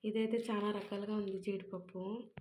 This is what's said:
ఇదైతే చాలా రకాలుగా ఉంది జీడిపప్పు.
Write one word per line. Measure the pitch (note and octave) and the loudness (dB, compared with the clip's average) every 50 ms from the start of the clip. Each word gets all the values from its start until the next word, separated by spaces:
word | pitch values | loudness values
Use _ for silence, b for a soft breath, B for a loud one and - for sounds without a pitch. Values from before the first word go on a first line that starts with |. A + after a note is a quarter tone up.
| - | 0
ఇదైతే | G#3+ G#3+ A3 A3 A3 A3 A#3 | 0 2 4 4 4 4 2
చాలా | A3+ - A3 G#3 G3+ G#3 | 2 2 2 2 4 2
రకాలుగా | G#3 G3+ G3 - G3+ G3+ G3+ G#3 G#3+ | 2 0 -2 -2 -2 -2 0 0 0
ఉంది | G#3+ G3+ G3 F#3+ F#3+ | 0 0 0 -2 -2
జీడిపప్పు. | - G#3 G3 F#3 - - - F#3 F3+ - - F#3 F#3 F#3+ G#3+ A#3+ A#3+ - - - | 0 0 -2 -2 -2 -4 -6 -8 -8 -6 -6 -6 -4 -2 -4 -4 -6 -8 -12 -16